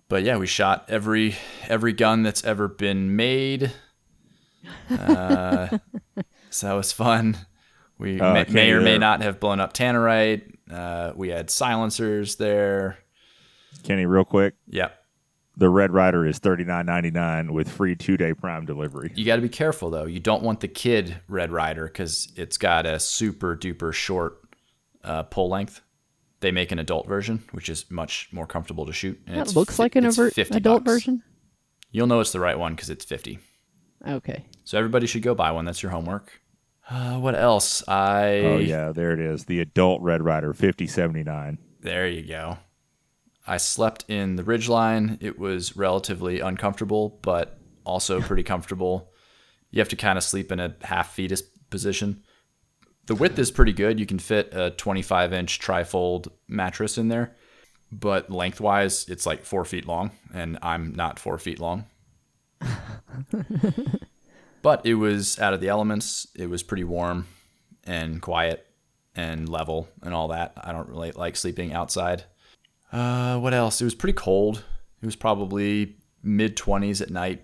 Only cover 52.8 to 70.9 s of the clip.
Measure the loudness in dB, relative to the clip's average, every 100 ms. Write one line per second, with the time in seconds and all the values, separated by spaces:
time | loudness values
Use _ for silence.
52.8 | _ _ -4 0 0 2 2 6 6 6
53.8 | 2 0 -2 -4 0 0 0 -2 -4 -4
54.8 | -4 -2 0 2 2 0 -4 -4 -2 -2
55.8 | 0 -2 0 -2 -6 -18 -8 -4 -4 -4
56.8 | -4 -2 -2 -2 -4 -8 _ _ _ _
57.8 | -20 -6 -2 -2 -2 -4 -4 -2 2 2
58.8 | 2 -2 -6 -6 -4 -4 -4 -6 -4 -6
59.8 | -6 -4 -6 -8 -16 -10 -8 -6 -4 -4
60.8 | -4 -4 -6 -6 -8 -8 -8 -6 -6 -6
61.8 | -10 _ _ _ _ _ _ -10 -8 -8
62.8 | -10 -16 -16 -14 -8 -8 -4 -2 -2 -2
63.8 | -4 -6 -8 _ _ _ _ _ 2 4
64.8 | 4 4 4 2 -2 0 0 0 0 0
65.8 | 0 -2 -4 -8 -10 -10 -8 -6 -6 -6
66.8 | -4 -2 -2 -4 -6 -14 _ _ _ _
67.8 | -8 -6 -6 -6 -4 0 0 -2 -10 _
68.8 | _ _ _ -8 -6 -6 -6 -6 -4 -4
69.8 | -6 -12 -8 -4 -4 -4 -6 -10 -10 -10
70.8 | -10